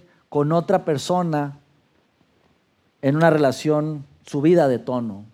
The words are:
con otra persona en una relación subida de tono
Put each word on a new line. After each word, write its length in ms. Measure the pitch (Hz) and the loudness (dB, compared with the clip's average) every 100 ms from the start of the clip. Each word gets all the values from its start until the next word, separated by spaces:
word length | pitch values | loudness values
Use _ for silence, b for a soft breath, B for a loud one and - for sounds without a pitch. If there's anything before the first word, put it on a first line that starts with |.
| b b b | b b b
con 220 | 147 147 | -2 0
otra 340 | 170 165 185 170 | 0 0 -2 0
persona 720 | 139 - 180 175 151 143 139 _ _ _ _ _ _ _ _ _ _ _ _ _ - | -4 -2 -2 -2 -2 -4 -10 _ _ _ _ _ _ _ _ _ _ _ _ _ -4
en 140 | 135 151 | -2 4
una 160 | 165 | 4
relación 760 | 151 139 127 151 151 151 151 139 _ | 4 2 0 -2 0 -2 -8 -14 _
subida 440 | - 147 151 175 139 | -10 0 4 4 4
de 100 | 117 | 0
tono 480 | 117 127 113 98 113 | -4 -6 -6 -10 -16